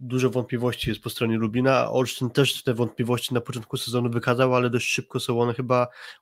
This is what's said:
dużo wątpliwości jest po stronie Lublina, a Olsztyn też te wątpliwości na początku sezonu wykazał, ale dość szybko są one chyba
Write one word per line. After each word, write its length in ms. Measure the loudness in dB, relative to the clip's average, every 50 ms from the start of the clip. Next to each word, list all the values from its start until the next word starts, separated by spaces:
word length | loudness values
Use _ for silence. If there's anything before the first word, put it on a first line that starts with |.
| -8
dużo 220 | -4 0 0 2 2
wątpliwości 600 | 2 0 -2 -2 -2 -2 0 0 -2 -2 -4 -4
jest 120 | -4 -4
po 80 | -6 -8
stronie 280 | -4 -2 0 0 0
Lublina, 400 | 0 0 0 0 2 2 4 4
a 120 | 2 2 2
Olsztyn 400 | 2 0 0 0 -2 -4 -6 0
też 340 | 2 2 2 2 2 -2 -2
te 100 | -2 0
wątpliwości 600 | 0 0 -2 -2 -2 -2 0 0 0 0 -2 -2
na 80 | -2
początku 360 | -2 -4 -8 -10 -10 -8 -8
sezonu 320 | -8 -4 -2 -2 0 0 0
wykazał, 460 | 0 0 0 2 2 4 4 4 4
ale 140 | 4 2 2
dość 180 | 0 0 0
szybko 320 | -2 -2 -2 -4 -4 -6 -4
są 220 | -2 -2 0 2
one 120 | 2 0 0
chyba 340 | -2 -2 0 2 2 2 0 -4 -10 -18 -20 -18 -4